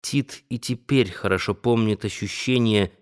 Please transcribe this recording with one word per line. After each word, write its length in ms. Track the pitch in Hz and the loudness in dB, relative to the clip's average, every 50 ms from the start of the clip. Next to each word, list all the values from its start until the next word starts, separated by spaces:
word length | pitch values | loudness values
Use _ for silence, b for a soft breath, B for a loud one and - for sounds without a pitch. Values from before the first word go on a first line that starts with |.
| - - - | -8 -2 -2
Кит 300 | 143 131 - - - _ | -2 -2 -2 -10 -20 _
и 100 | _ 120 | _ -10
теперь 540 | 117 - - 127 120 _ - 139 135 120 95 | -8 -4 -6 -6 -6 _ 0 2 2 2 2
хорошо 420 | 92 - - 98 95 92 - - 101 | -2 -6 -2 0 0 0 0 -2 -4
помнит 520 | - - 120 120 113 113 110 107 - - | -2 2 2 2 4 2 2 0 -2 -4
ощущение, 880 | 104 - - 107 101 - - - - 127 123 120 113 107 104 98 92 - _ | -8 -6 -6 -8 -8 -8 -6 -2 0 2 2 2 4 4 4 2 0 -4 _